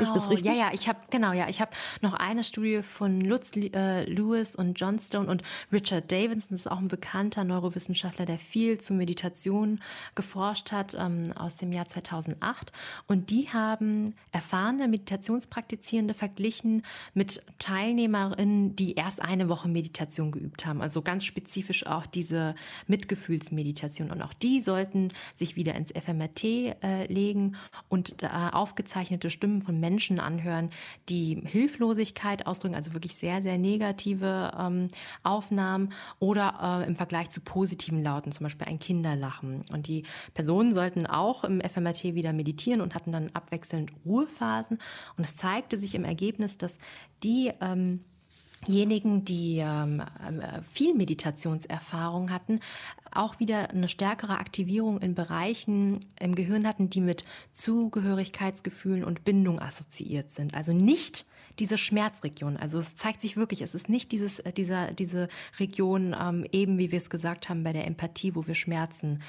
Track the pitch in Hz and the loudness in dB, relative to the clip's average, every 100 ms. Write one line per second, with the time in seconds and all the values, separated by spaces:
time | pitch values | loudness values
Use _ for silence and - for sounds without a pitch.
0 | 220 185 202 202 202 240 208 - 233 214 | 4 4 4 4 4 4 2 2 0 -2
1 | - 254 208 180 170 190 220 - - - | 0 2 4 4 0 0 -2 -2 -8 0
2 | 202 - 185 226 226 220 220 214 202 - | 0 2 0 0 0 0 2 2 0 0
3 | 202 185 190 254 - 208 202 196 190 185 | 2 4 4 2 0 -2 0 2 2 2
4 | - 175 214 226 220 - 180 180 185 214 | 0 0 2 2 0 0 0 2 0 0
5 | - 202 190 180 - - - 208 202 175 | 0 0 2 0 -2 -10 0 0 2 -2
6 | - 185 226 220 - 185 - 185 190 180 | 0 2 2 0 -4 -6 -4 -2 -2 -2
7 | - 190 208 214 180 180 175 180 - 180 | -4 -2 -2 0 0 2 0 -2 -2 -2
8 | 180 - 175 165 - 226 226 220 - 190 | -2 -4 -2 -4 -2 2 2 0 0 2
9 | 175 175 180 - 190 202 214 214 - - | 2 0 -4 -2 0 2 2 0 -4 -12
10 | - - 196 196 202 208 - 202 196 - | -8 -6 -4 -2 -2 -2 -4 -4 -4 -4
11 | 180 170 170 - 170 - 180 175 175 175 | -2 -2 -2 -4 -6 -4 -4 -2 -4 -8
12 | - 160 160 151 196 254 - - - - | -6 -6 -4 -2 -2 -4 -10 -14 -14 -12
13 | - 190 185 226 285 226 220 220 214 214 | 0 2 4 2 2 0 0 0 0 2
14 | 214 - _ 170 - 185 208 269 262 220 | -2 -6 _ -6 0 2 2 2 2 2
15 | 202 196 196 240 - 240 - 214 - 226 | 0 -4 0 -2 -2 -8 -8 -10 -2 0
16 | 214 214 202 196 220 - 220 220 - - | 2 0 -4 0 -2 0 2 2 0 -12
17 | - 190 196 - - - 190 190 220 240 | -2 0 0 -2 -10 -8 -2 0 2 4
18 | 226 208 196 - 202 208 196 196 185 - | 4 4 2 4 6 6 4 2 0 2
19 | 175 - 165 185 175 170 175 170 160 - | -2 -2 0 2 4 2 2 0 0 -6
20 | 151 - 156 151 147 - 160 147 156 156 | -4 0 -2 -2 -6 -6 -4 -2 -2 -2
21 | 156 185 196 - - 190 196 175 - 165 | -2 -2 -2 -6 -6 -6 -2 -4 -2 -4
22 | - 180 165 165 156 160 - - - 202 | -2 -4 -2 0 0 -2 -10 -8 0 0
23 | 196 196 - 160 - 151 147 147 147 - | 0 -4 0 -2 0 -2 -2 -4 -6 -6
24 | 151 170 - - 240 269 208 185 196 196 | -6 -6 -8 -2 2 4 4 0 2 2
25 | 185 - - - 170 - 160 - 160 - | 2 -2 -14 -6 -4 0 -2 -2 -4 -4
26 | 180 160 156 - 220 233 247 - 196 190 | -2 -2 -2 -2 0 0 -2 -2 -2 -2
27 | 185 185 202 202 196 196 - - - 185 | 0 0 2 2 0 -2 -12 -18 0 0
28 | 180 - - 170 175 - 202 - - 190 | 0 -4 -4 0 2 2 0 -2 -4 -4
29 | 180 180 170 - 208 202 190 165 165 208 | -2 -2 -2 0 2 2 0 0 4 2
30 | - 180 151 165 170 165 165 - - - | 2 2 0 -2 0 0 -2 -4 -14 -14
31 | - 175 160 156 156 208 285 285 226 220 | -4 0 0 -2 0 2 2 4 2 2
32 | 214 - 208 202 - 180 185 160 151 165 | 0 -2 -4 -2 -2 -2 -2 -2 -4 -6
33 | 170 - 170 185 190 180 185 214 208 202 | -6 -4 -2 0 0 2 4 4 0 0
34 | 202 190 190 190 185 - 180 180 180 - | -2 0 0 0 -2 -2 0 0 0 -4
35 | - - 175 208 202 196 190 190 196 - | -14 -4 0 0 2 0 2 2 0 -4
36 | - - 196 208 202 - 180 180 185 165 | -14 0 2 4 2 0 0 0 0 -2
37 | 175 170 170 - - 185 190 175 - 160 | -2 -2 -4 -8 -4 0 0 0 -2 0
38 | 151 143 147 147 151 147 - 160 - 175 | 0 -2 -4 -6 -6 -6 -6 -6 0 0
39 | 160 143 135 - 135 131 - 151 151 156 | 2 0 -2 -6 -6 -8 -6 -6 -4 -4
40 | 156 - - - 156 180 240 185 180 180 | -6 -12 -8 -2 2 6 6 6 2 0
41 | 165 156 208 254 196 185 180 185 170 170 | 0 2 2 0 0 0 0 0 0 0
42 | 180 170 160 156 151 151 233 233 180 - | -2 -2 0 0 -2 -2 0 2 0 -4
43 | - 165 156 - - 170 - 160 151 - | -4 -2 -2 -6 -6 -8 -4 -4 -4 -6
44 | 165 226 302 - 226 220 226 226 - - | 0 2 2 -2 0 0 -2 -6 -6 -14
45 | - - 156 - 185 214 - 208 196 185 | -10 -4 -2 -2 0 -2 -2 -4 -2 -2
46 | 170 165 202 214 202 - 175 - - - | -2 0 -2 0 -4 -4 -6 -8 -14 -20
47 | - _ 214 247 254 - 185 185 180 180 | -20 _ 0 2 2 0 -2 2 0 0
48 | - _ _ - - - - 196 208 214 | -6 _ _ -20 -16 -8 2 4 6 4
49 | 214 202 196 175 170 160 156 151 147 147 | 4 4 2 0 0 0 0 0 0 0
50 | - - - 160 - - 160 - 311 277 | -4 -10 -8 -6 -6 -8 -8 2 4 4
51 | 160 156 156 147 165 160 - 160 - 170 | 2 0 -2 -2 -2 -2 -4 -8 -6 -4
52 | 170 175 180 180 - 220 - - - - | -2 -2 -2 -2 0 -2 -2 -12 -14 -16
53 | - - 214 - 220 214 - 185 180 - | -4 0 0 0 2 2 0 0 0 2
54 | 196 214 208 190 190 - 180 208 226 196 | 0 0 -2 -4 -2 -4 0 2 2 2
55 | 190 180 165 165 190 233 - 202 196 202 | 0 0 0 0 0 0 0 2 4 2
56 | - - 180 180 180 214 214 214 185 190 | -4 -4 0 2 2 2 2 2 2 4
57 | 180 175 - - - - - 233 226 220 | 2 0 -6 -18 -12 -4 2 2 2 2
58 | 196 190 190 - 190 190 185 - 190 185 | 2 2 0 -2 -2 -2 -6 -4 0 0
59 | 175 170 - 196 185 165 139 - 151 - | 0 0 4 6 6 2 -4 -8 -10 -8
60 | - 143 143 - 147 151 156 175 202 320 | -4 -4 -4 -4 -4 -2 2 6 8 6
61 | - - - - - - 202 214 - 208 | 2 -4 -8 -16 -20 -4 0 2 2 2
62 | 214 - 147 147 147 143 147 160 165 - | 2 -2 -6 -4 -4 -2 -2 -2 -2 -2
63 | 220 214 214 214 220 202 - 175 - 240 | -2 -2 -4 0 0 -2 -4 -4 0 0
64 | - 214 202 - 180 180 180 185 175 175 | 2 -2 0 -2 -4 -2 0 0 -2 -2
65 | 175 180 175 - - - 196 196 185 190 | -2 0 -2 -4 -14 -4 -2 2 2 4
66 | 185 - 175 175 - 190 196 185 180 175 | 2 0 0 -2 0 2 4 4 2 0
67 | - 170 170 175 - 170 160 156 160 160 | -2 -2 -4 -4 -4 -2 -2 -2 -2 -4
68 | 165 - 190 170 160 160 - 165 165 - | -6 -2 -2 -2 -2 -2 0 -2 -2 -2
69 | 151 147 | -2 -2